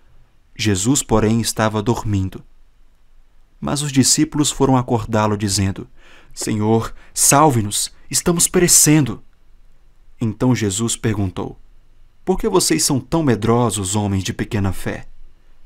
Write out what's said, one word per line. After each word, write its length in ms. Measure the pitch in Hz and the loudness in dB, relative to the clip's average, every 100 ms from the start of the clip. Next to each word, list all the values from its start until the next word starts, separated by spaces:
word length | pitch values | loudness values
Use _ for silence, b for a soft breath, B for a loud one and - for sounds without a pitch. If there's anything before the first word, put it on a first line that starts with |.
| _ - - _ _ - | _ -20 -20 _ _ -6
Jesus, 460 | 107 95 101 147 | -2 0 2 0
porém, 400 | - 110 107 117 | 2 2 4 2
estava 400 | 107 - 110 107 | -2 -2 -2 0
dormindo. 640 | 104 113 113 101 95 - - - - _ - _ _ - - _ - - | -2 -2 -2 -2 -2 -8 -20 -20 -20 _ -20 _ _ -20 -20 _ -20 -12
Mas 220 | 143 147 | -6 -4
os 100 | 147 | -2
discípulos 600 | 135 123 - 156 147 143 | 2 2 4 0 0 -2
foram 260 | - 135 131 | 0 2 2
acordá-lo, 580 | 123 120 110 110 107 104 | 2 -2 0 0 0 0
dizendo: 520 | 104 95 98 95 - - b b b | -2 0 -2 -4 -12 -18 b b b
"Senhor, 640 | - - 110 107 113 107 - b - | -10 -4 -2 2 0 0 -10 b -2
salve-nos, 760 | - 143 156 120 98 - - b b | 4 6 6 4 -2 -4 -8 b b
estamos 360 | 135 - 170 - | -4 -2 0 0
perecendo." 760 | 185 175 - - 151 120 - - _ - - - - - - - - | 2 4 4 6 4 4 -4 -14 _ -20 -20 -20 -20 -20 -20 -20 -8
Então 320 | 113 104 127 | -6 -2 0
Jesus 420 | 117 107 95 113 - | 2 0 -2 -4 -2
perguntou: 640 | 117 104 98 95 92 - - - - - - _ | -4 -2 -4 -4 -10 -12 -20 -20 -20 -20 -20 _
"Por 140 | - 185 | -4 -2
que 100 | 220 | 2
vocês 360 | 190 - 160 | 0 2 0
são 160 | - 139 | 0 -2
tão 240 | - 165 | -2 -2
medrosos, 720 | 151 110 107 117 120 101 95 107 | 2 0 2 2 2 -2 -4 -2
homens 280 | 104 98 | -2 -2
de 100 | 95 | -4
pequena 380 | - 110 107 98 | -6 -6 -2 -2
fé?" 360 | 87 - - - - - - - - | -2 -6 -8 -12 -16 -18 -20 -20 -20